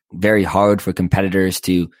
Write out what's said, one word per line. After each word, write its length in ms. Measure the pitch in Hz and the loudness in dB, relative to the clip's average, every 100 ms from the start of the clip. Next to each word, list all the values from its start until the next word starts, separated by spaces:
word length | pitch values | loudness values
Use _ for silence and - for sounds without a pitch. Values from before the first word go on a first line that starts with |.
| _ | _
very 320 | 87 104 107 | -2 2 2
hard 360 | 92 98 104 101 | 2 2 2 2
for 140 | - | -2
competitors 680 | 90 90 - 95 95 95 90 | -4 0 0 0 0 0 -2
to 300 | - 90 85 - | 0 0 -2 -8